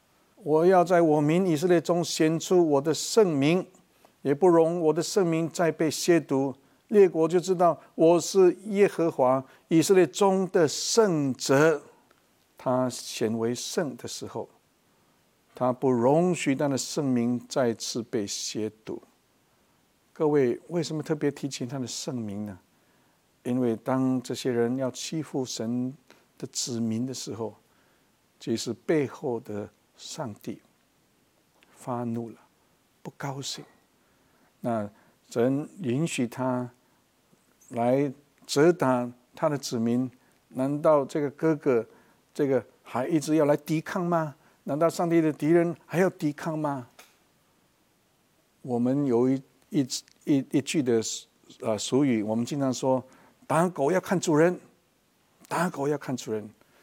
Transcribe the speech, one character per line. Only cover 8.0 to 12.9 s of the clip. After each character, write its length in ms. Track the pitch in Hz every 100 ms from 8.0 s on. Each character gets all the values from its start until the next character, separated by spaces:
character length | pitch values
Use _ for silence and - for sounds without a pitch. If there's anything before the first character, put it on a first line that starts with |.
| 165 170
是 360 | - 196 180 185 214
耶 200 | 196 190
和 240 | - 170
华， 340 | - 127 131 131 - _
以 160 | 165
色 120 | 156
列 120 | 185 165
中 420 | - 196 190 180
的 180 | 190 147
圣 680 | - - 233 214 160 139
者。” 480 | 120 - 135 156 147 - _ _ _ _ _ _ -
他 320 | - 127
显 480 | 127